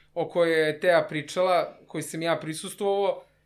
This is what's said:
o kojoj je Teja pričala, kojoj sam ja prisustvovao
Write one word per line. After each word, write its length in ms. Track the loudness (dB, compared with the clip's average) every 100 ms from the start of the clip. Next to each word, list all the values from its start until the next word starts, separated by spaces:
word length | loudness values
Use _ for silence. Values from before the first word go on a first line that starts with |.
| _
o 140 | -6 -4
kojoj 380 | 2 2 4 2
je 140 | 2
Teja 260 | 4 4 4
pričala, 680 | -6 -6 0 2 2 0 -8 -12
kojoj 160 | -10
sam 200 | -8 -6
ja 140 | -2 -2
prisustvovao 880 | -4 -10 -10 -4 -2 0 0 -2 -8 _